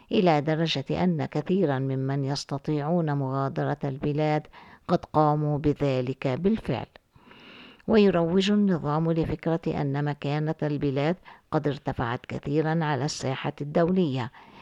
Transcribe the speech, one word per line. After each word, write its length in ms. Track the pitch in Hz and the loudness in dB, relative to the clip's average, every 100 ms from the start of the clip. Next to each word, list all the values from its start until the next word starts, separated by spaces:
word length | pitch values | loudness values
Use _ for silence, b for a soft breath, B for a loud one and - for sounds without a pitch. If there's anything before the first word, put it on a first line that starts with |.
| B | B
إلى 300 | 233 180 151 | 2 4 4
درجة 640 | 143 156 165 143 - 156 | 2 0 0 -2 -4 0
أن 220 | 180 160 131 | 0 0 -2
كثيرًا 540 | 151 147 185 165 131 | -4 0 0 2 0
ممن 460 | 135 135 135 139 135 | -2 -2 -2 -2 -2
يستطيعون 920 | 143 - - - 151 143 175 160 143 | -4 -6 -6 -2 -2 0 0 0 0
مغادرة 600 | 131 135 135 139 143 143 | -2 -2 -2 -2 -4 -2
البلاد 640 | 143 135 147 147 151 151 - B B B - | -4 -4 -2 0 0 0 -4 B B B -2
قد 180 | 175 - | -2 0
قاموا 520 | 151 151 151 151 147 | 2 4 2 0 0
بذلك 720 | 147 139 143 127 127 135 139 | 0 0 0 0 -2 -4 -4
بالفعل. 580 | 131 185 220 - 123 - - _ B B B B B B B - | 0 0 0 -2 -6 -6 -16 _ B B B B B B B 2
ويروج 640 | 220 202 170 165 185 190 | 6 6 6 2 2 4
النظام 600 | 208 202 165 139 151 165 | 4 4 2 0 0 2
لفكرة 680 | 165 156 156 165 165 - 151 | 0 0 -2 -2 -2 -2 -2
أن 240 | 147 139 147 | -2 0 -2
مكانة 500 | 147 143 147 151 156 | -4 -4 -2 -2 -2
البلاد 520 | 151 147 143 135 147 180 B B _ | -2 0 0 0 0 -2 B B _
قد 160 | 156 147 | -2 -2
ارتفعت 580 | 143 - 131 120 123 - | -4 -6 -4 -4 -4 -8
كثيرًا 600 | 127 151 147 156 165 151 | -10 -4 -2 0 0 0
على 200 | 139 147 | -2 -4
الساحة 480 | - 127 131 143 - | -4 -6 -4 -8 -8
الدولية، 680 | 147 165 170 185 170 131 117 B B B | -2 0 2 2 0 0 -6 B B B